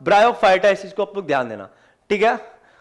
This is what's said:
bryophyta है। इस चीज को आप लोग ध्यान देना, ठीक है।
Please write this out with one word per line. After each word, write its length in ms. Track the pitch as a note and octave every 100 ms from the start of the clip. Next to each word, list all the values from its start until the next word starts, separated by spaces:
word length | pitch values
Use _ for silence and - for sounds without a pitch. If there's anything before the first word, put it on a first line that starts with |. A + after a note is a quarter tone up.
bryophyta 600 | C#3+ G3+ A#3 A#3+ G3+ F#3+ G3+
है। 80 |
इस 80 | F#3+
चीज 120 | G3
को 80 | -
आप 140 | G3 G3+
लोग 120 | D#3+
ध्यान 220 | C#3 A#2
देना, 200 | G#2 F#2+ _ _ _ -
ठीक 140 | G#3
है। 160 | A3 A#3+ - - _ _